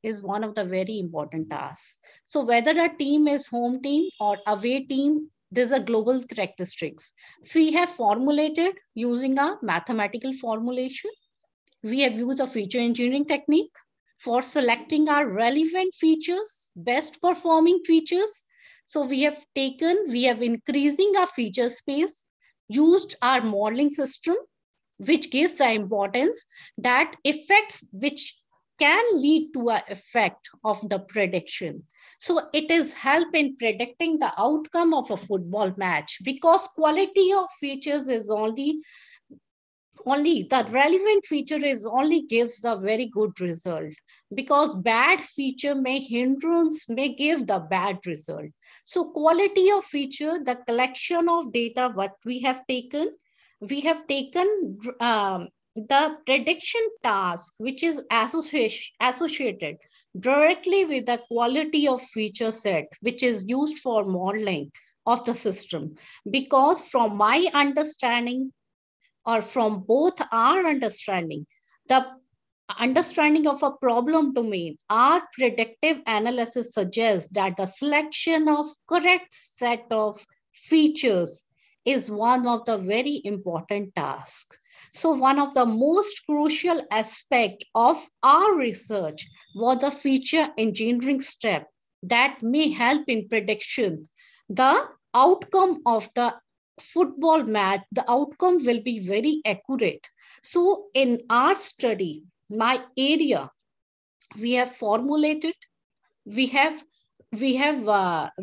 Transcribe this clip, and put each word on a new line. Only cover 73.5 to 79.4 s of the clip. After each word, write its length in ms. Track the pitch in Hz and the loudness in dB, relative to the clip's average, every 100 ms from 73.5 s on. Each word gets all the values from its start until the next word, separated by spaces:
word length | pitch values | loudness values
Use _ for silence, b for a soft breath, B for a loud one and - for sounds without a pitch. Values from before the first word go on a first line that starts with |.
| 285 | 0
a 140 | 285 277 | -2 0
problem 580 | 254 233 247 320 285 | 0 2 2 2 2
domain, 420 | 269 233 196 170 151 - | 0 -2 -4 -6 -8 0
our 320 | 220 262 339 - | 4 4 4 0
predictive 640 | - 254 233 226 - 311 302 - | -2 0 0 -4 -2 -2 0 -2
analysis 680 | 214 226 247 233 254 233 | 0 0 -2 -4 -4 -4
suggests 540 | 220 185 214 226 190 - | -4 -2 0 2 2 0
that 220 | 202 190 185 | -2 -2 -2
the 100 | 190 | -6
selection 800 | - 285 294 302 - 330 320 311 | -4 0 0 -2 -4 0 2 2
of 180 | 294 294 - - | 2 -2 -10 -4
correct 440 | 349 349 359 359 | 0 2 2 -2
set 540 | - | -14